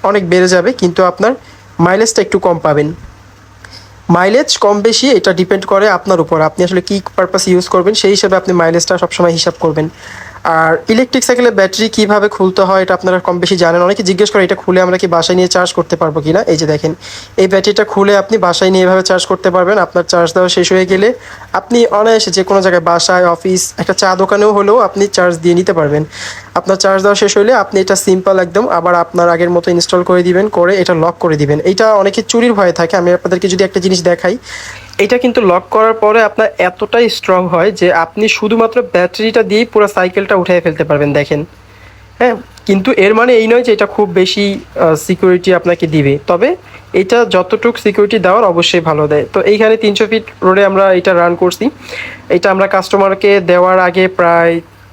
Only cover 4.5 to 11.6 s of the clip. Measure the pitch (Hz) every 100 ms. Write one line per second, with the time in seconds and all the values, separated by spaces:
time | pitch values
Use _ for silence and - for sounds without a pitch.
4.5 | - 202 208 214 220 269 220 190 180 180
5.5 | 196 - 196 208 180 196 180 156 160 156
6.5 | - 180 185 180 202 - - 180 185 190
7.5 | 180 180 185 180 220 196 196 196 185 190
8.5 | 180 165 170 - 180 175 - 175 165 180
9.5 | - 170 156 160 - - - - - -
10.5 | 160 160 165 - 220 254 262 - 247 240
11.5 | 196